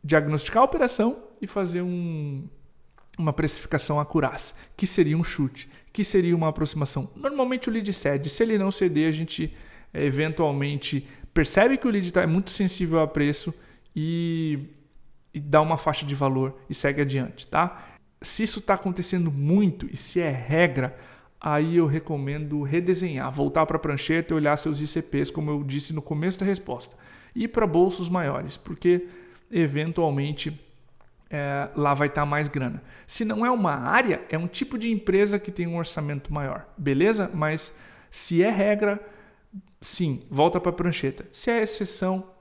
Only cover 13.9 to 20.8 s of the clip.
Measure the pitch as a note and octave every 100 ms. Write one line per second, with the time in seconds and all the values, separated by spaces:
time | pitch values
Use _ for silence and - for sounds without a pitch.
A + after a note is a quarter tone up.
13.9 | - D#3 E3+ E3+ E3 D#3+ D3 C#3+ - _
14.9 | - - - _ D3+ D3 D3+ D#3 E3 -
15.9 | D3 C#3+ C#3 C#3 C3 C3 - - - C#3+
16.9 | C#3 C#3+ C3+ B2 - - D#3 E3+ - -
17.9 | - _ _ - - A3 A3 - G3 G3
18.9 | F3+ E3+ F#3 E3+ C#3 C#3+ F#3+ G3+ C#3+ -
19.9 | - - F3+ E3 C3 A#2+ D#3 E3+ C3+